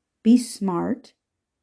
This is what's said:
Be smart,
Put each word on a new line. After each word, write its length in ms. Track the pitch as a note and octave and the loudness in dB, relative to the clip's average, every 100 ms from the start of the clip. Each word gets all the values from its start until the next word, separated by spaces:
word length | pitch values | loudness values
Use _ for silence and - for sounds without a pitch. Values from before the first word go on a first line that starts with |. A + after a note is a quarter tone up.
| _ _ | _ _
Be 140 | A3+ B3 | 2 2
smart, 760 | - - G3 E3+ F3 B3+ - _ _ _ _ _ | 2 -8 -4 -4 -4 -6 -10 _ _ _ _ _